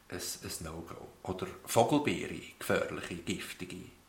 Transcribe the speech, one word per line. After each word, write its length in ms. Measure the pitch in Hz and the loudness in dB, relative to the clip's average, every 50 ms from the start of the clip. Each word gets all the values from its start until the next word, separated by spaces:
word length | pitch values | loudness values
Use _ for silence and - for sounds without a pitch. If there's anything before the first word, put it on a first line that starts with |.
| - - | -12 -8
ein, 80 | - 90 | -8 -6
ein 480 | - - - - - 98 - - 87 | -4 -6 -6 -6 -6 -8 -6 -6 -6
No-Go. 420 | 80 78 82 82 - - - - - - - - | -6 -6 -8 -8 -8 -10 -12 -12 -14 -16 -10 -4
Oder 240 | - 92 - 95 90 - - - | -4 -2 -2 -2 -6 -6 -8 -4
Vogelbeere, 720 | - - 120 117 - 151 143 147 - 92 - 80 78 90 - - - - - | 4 6 8 8 8 8 4 6 4 2 0 0 -4 -6 -6 -8 -10 -12 -6
gefährliche, 560 | - - 101 87 85 - - 92 - - 92 | 0 4 4 4 4 2 -2 -4 -4 -6 -6
giftige, 600 | 87 - - 95 - - - - - 90 87 92 90 90 - - - - | -6 -2 -2 -2 -2 -4 -8 -8 -8 -8 -8 -8 -10 -12 -14 -16 -20 -20